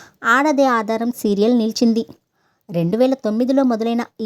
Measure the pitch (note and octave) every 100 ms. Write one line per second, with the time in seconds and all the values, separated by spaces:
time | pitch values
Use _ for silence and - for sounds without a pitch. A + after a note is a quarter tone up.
0 | - _ A3+ B3 D4+ C#4 C4+ A#3 G#3+ A3
1 | A#3 - G#3+ G3 A3 B3 A3 - A#3 A3+
2 | - - _ _ _ _ - E3+ E3+ G#3+
3 | B3+ C4 G#3+ A3 B3+ C#4 C4 A3 A3+ A#3
4 | A#3 -